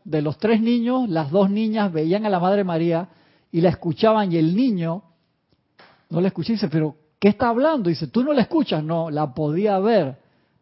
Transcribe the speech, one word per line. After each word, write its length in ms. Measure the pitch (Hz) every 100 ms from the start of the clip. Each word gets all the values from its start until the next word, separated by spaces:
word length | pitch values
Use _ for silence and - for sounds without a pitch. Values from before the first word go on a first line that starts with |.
De 180 | - 151
los 160 | 147 -
tres 200 | 214 220
niños, 460 | 226 240 233 262 233
las 200 | 165 143
dos 200 | 190 196
niñas 420 | 202 220 220 202
veían 320 | 160 160 202 214
a 40 |
la 100 | 185
Madre 240 | 180 202
María 460 | 185 165 170 165 185 _ _ _ _
y 100 | 165
la 80 | 180
escuchaban, 640 | - 170 - 220 220 196
y 60 | 165
el 180 | 160 190
niño 480 | 269 185 165 180 - _ _ _ _ _ _ _ - _ -
no 100 | 165
la 60 | 185
escuchaba 240 | 185 160
y 20 | 220
dice, 120 | 180
"¿Pero 260 | 160 156 - _ _
qué 80 | 202
está 200 | 208 240
hablando?". 400 | 233 302 302 175
Dice, 180 | 156 151
"¿Tú 160 | 233
no 100 | 277
la 80 | 285
escuchas?". 420 | - 320 233 160
No, 260 | 156 165 165
la 220 | 147 151
podía 440 | 123 151 165 214 190
ver, 380 | 208 220 135 135 _ _ _ _